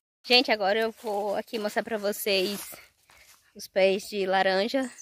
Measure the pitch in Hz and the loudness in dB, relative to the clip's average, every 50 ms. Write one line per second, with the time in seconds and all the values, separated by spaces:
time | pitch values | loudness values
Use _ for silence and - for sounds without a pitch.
0 | _ _ _ _ - - 247 247 262 - 226 214 202 185 202 220 226 226 220 - | _ _ _ _ 0 4 4 4 6 4 2 2 2 2 2 2 0 -2 -4 -6
1 | - 226 202 202 202 208 196 - - - - 220 208 208 - 233 220 220 226 208 | -8 -6 -4 -2 -2 -2 -2 -4 -4 -4 -6 -4 -4 -2 -2 -4 -4 -4 -4 -2
2 | 202 202 214 - - 220 196 190 185 208 202 190 - - - - - - _ _ | -2 -2 -2 -2 -2 0 2 2 2 0 -2 -6 -8 -12 -16 -20 -20 -20 _ _
3 | _ _ - - - _ - _ _ _ - 208 - - - 202 190 196 190 208 | _ _ -20 -20 -20 _ -20 _ _ _ -20 -20 -14 -4 0 4 4 4 4 2
4 | - - 214 202 190 185 185 190 190 190 185 190 202 233 - 269 262 247 - - | -4 -6 -6 -4 -2 0 2 2 2 2 2 0 0 0 -2 -4 -4 -4 -8 -14